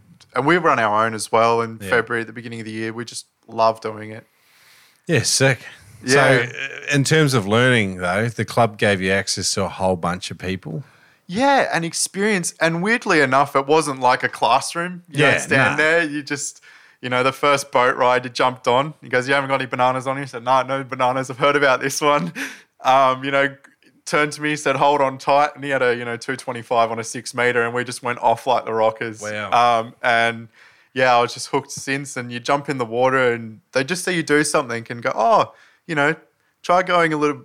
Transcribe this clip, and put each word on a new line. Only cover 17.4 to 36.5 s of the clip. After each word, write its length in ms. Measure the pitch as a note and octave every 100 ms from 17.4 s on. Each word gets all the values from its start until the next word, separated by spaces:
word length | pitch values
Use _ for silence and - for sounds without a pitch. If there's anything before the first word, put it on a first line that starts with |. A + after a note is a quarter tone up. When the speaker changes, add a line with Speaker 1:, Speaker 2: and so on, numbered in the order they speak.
| D3 C#3 -
Speaker 1:
boat 260 | B2+ B2 B2
ride 280 | B2 B2
you 60 | B2+
jumped 360 | A#2 C3 B2 C3
on, 280 | B2 D3+ -
he 80 | B2+
goes, 200 | B2+ B2
"You 60 |
haven't 140 | C#3+ C3+
got 120 | C3+
any 60 | C3
bananas 400 | B2+ B2+ C3 B2+
on 80 | C3+
you?" 60 |
I 40 | C#3
said, 160 | A#2+
"No, 200 | A#2+ C3
no 200 | B2+ C3+
bananas. 480 | B2+ C3 B2+ C3 C3
I've 80 | A#2+
heard 180 | C#3+ C#3
about 240 | C#3 B2+
this 200 | C3+ -
one." 320 | D3+ D3 E3+ B3+ C#4 - _ _
Um, 420 | B2+ C3+ C3 C3
you 80 | C#3
know, 240 | C#3 C#3 C3+ - _ _ _
turned 280 | - D#3 D3+
to 100 | C#3+
me, 140 | D3+ D3
said, 180 | C#3+
"Hold 260 | C3+ C#3+ D3
on 180 | C3+ C3
tight." 360 | - C#3+ D3
And 80 | C3+
he 80 | C#3
had 120 | C3+
a, 120 | B2+ A#2+
you 80 |
know, 120 | A#2+ A#2
two 180 | -
twenty-five 560 | B2+ - A#2+ A2+ A#2+ A2+
on 80 | A2+
a 60 |
six 280 | A2 B2+ -
metre, 300 | B2 A#2+ A#2+
and 100 | A#2+
we 120 | B2
just 180 | B2 B2
went 160 | B2 A#2+
off 260 | A#2 A#2 C3+
like 180 | A#2
the 100 | -
rockers. 480 | A2+ A2 A2 A#2 G#2
Speaker 2:
Wow. 580 | G#2 G#2+ G2+ A#2+ A#2+ A#2
Speaker 1:
Um, 140 | A#2 -
and, 460 | B2+ A#2 A#2 A2+ A#2 _ - _ _
yeah, 220 | B2+ C3 A#2+
I 40 |
was 120 | A#2+
just 140 | - -
hooked 220 | C#3+ C#3
since. 460 | - C#3 C#3 C#3 C3+
And 160 | A#2+
you 80 | A#2+
jump 280 | A#2 C#3+ C#3+
in 100 | C3+
the 60 |
water, 480 | A2+ A#2 C3 C3 B2+
and 280 | A#2 A2+ G#2+ _
they 140 | B2+
just 200 | C3+ F3
see 80 | - F3
you 80 |
do 180 | D3+ D3
something 420 | D3+ D#3+ B2 A#2 A2+
and 100 | A#2+
go, 100 | B2+
"Oh, 400 | - A3+ G3 A#2 - _ _ -
you 80 |
know, 200 | D3+ C#3+ D#3+ _ _ _